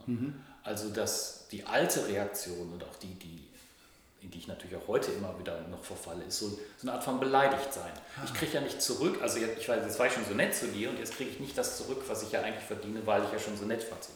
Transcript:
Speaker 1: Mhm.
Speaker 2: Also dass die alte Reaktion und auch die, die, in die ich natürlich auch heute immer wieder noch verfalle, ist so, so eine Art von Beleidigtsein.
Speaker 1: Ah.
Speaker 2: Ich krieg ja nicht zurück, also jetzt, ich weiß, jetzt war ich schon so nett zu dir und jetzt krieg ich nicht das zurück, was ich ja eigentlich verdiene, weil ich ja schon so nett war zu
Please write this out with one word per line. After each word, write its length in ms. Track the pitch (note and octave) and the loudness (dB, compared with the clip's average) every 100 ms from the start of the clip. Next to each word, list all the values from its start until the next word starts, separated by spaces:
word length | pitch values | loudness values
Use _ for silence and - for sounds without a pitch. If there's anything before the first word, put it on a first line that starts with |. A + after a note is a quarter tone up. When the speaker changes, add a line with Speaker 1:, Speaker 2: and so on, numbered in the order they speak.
| - | -2
Speaker 1:
Mhm. 300 | A#2 C#3 D3 - - | 0 0 -4 -12 -12
Speaker 2:
Also 260 | - G#2 G#2+ | -4 -2 0
dass 580 | G#2+ G2+ - - - - | 2 2 2 -2 -6 -10
die 160 | G2+ - | -8 2
alte 420 | A#2+ F3 D3 A2 | 4 6 4 2
Reaktion 640 | G2 G2+ - F#2 F2 E2+ | 2 0 -2 -4 -4 -6
und 120 | F2 | -6
auch 120 | - - | -10 -10
die, 180 | F#2+ F2+ | -12 -10
die, 320 | E2+ E2 - - - - - - - - | -12 -14 -16 -18 -20 -20 -20 -20 -20 -18
in 80 | F#2 | -14
die 60 | F2+ | -12
ich 100 | E2 | -8
natürlich 300 | E2+ F2+ F2+ | -8 -6 -8
auch 100 | - | 2
heute 240 | A2 G2 | 2 4
immer 260 | G2 F#2+ F2+ | -2 -4 -4
wieder 200 | F2 E2+ E2 | -4 -4 -6
noch 160 | F2+ | -8
verfalle, 400 | - F#2 - F2 | -8 -8 -6 -6
ist 140 | F2 - | -2 -2
so, 80 | G#2 | -2
so 100 | - - - | -4 -10 -8
eine 100 | B2+ | -4
Art 100 | B2 | -2
von 160 | - B2 | 0 2
Beleidigtsein. 720 | C3 C3+ C#3 C3+ - - - - - - | 6 8 8 6 0 -4 -6 -8 -10 -8
Speaker 1:
Ah. 60 | |
Speaker 2:
Ich 100 | C3+ | -4
krieg 200 | - D#3 | -2 2
ja 80 | D3 | 2
nicht 200 | C3+ - | 0 0
zurück, 380 | - A#2+ E3 - | 0 4 2 4
also 180 | A#2+ A2+ | 2 2
jetzt, 200 | A2+ A2+ | 2 0
ich 80 | - | 2
weiß, 160 | A2+ | 2
jetzt 160 | A2 - | 2 4
war 60 | B2+ | 4
ich 60 | |
schon 100 | A#2+ G#2 | 4 0
so 80 | G#2 | 4
nett 200 | G3 - | 4 4
zu 120 | A2+ | 0
dir 220 | G2+ A#2 | 0 -2
und 80 | A#2+ | -2
jetzt 160 | A#2 - | -4 -4
krieg 120 | B2+ | -4
ich 100 | - | -4
nicht 160 | C#3 - | -6 0
das 200 | A#2+ - | 0 0
zurück, 260 | G2 C3+ - | -2 -4 -2
was 160 | G#2+ | -2
ich 80 | - | 0
ja 100 | A2 | 0
eigentlich 200 | A2 A2 | 0 -2
verdiene, 420 | - G#2 G#2 A2 G#2+ | -4 -6 -4 -2 4
weil 180 | G2+ G2+ | 4 4
ich 60 | |
ja 60 | A2 | 0
schon 180 | G#2+ G2+ | -2 -2
so 80 | G#2 | -2
nett 240 | A2+ - | -2 -2
war 80 | F#2 | -8
zu 120 | - | -10